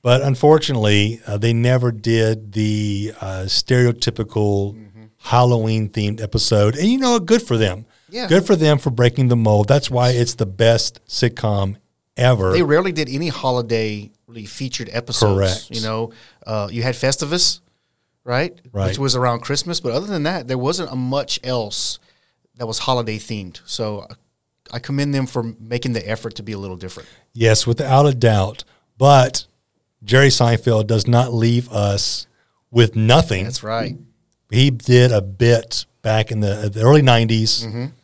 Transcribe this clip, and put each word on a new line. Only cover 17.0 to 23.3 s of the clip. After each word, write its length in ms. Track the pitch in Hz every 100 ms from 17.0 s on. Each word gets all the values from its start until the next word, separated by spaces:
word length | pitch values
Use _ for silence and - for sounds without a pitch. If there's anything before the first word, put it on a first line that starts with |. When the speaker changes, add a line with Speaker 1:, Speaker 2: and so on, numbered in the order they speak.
| 131 135 143 175 - - _ _ _ _ _ _
Speaker 2:
right? 340 | 123 123 175 - 131
Speaker 1:
Right. 160 | 101 92
Speaker 2:
Which 100 | 98
was 160 | 135
around 260 | 127 123 117
Christmas. 380 | - 143 170 165
But 140 | 123
other 140 | 127 208
than 160 | 185
that, 240 | 151 185 123
there 100 | 131
wasn't 320 | 131 180 165
a 60 | 131
much 420 | 127 139 135 -
else 560 | 127 123 107 - - - _ _ _ _ _ _
that 100 | 117
was 140 | 110
holiday 380 | - 127 110 107
themed. 420 | -